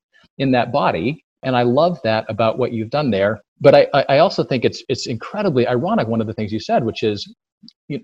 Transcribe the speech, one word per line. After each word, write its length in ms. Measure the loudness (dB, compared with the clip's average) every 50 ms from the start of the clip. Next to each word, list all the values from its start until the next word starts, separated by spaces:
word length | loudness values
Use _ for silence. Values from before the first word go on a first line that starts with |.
| _ _ _ _ _ _ _ -4
in 120 | -2 0
that 220 | 2 2 0 0 -2
body, 500 | 0 0 0 0 -2 -2 -4 -4 -6 _ _ _ _ -6
and 100 | -2 0
I 80 | 0 2
love 380 | 2 2 2 2 2 0 -2 -2
that 220 | -2 -2 -2 -4 -4
about 300 | -4 -2 0 0 0 -2
what 140 | -4 -4 -4
you've 180 | -6 -6 -6
done 220 | -4 -4 -2 0 0
there. 280 | 0 0 0 0 -4 -8 _ _ 2
But 160 | 6 6 8
I, 100 | 8 6 4 2
I, 100 | 0 0 2
I 100 | 4 4
also 240 | 4 4 2 0 -4
think 220 | -2 -2 0 0
it's, 180 | -2 -2 -4 -8 -6
it's 180 | -6 -6 -6
incredibly 640 | -6 -8 -8 -10 -10 -8 -4 -2 0 2 2 2 2
ironic, 400 | 0 -2 -2 -2 -2 -2 -2 0
one 120 | -2 -2
of 60 | -2
the 80 | -4 -4
things 160 | -6 -6 -6
you 80 | -6 -6
said, 240 | -4 -2 -2 0 0
which 220 | -2 -4 -2 -2
is, 280 | -2 -2 -4 -6 -14 -18 _ _ _ _ _ -20 -20 _ _ _
you, 140 | -10 -10 -10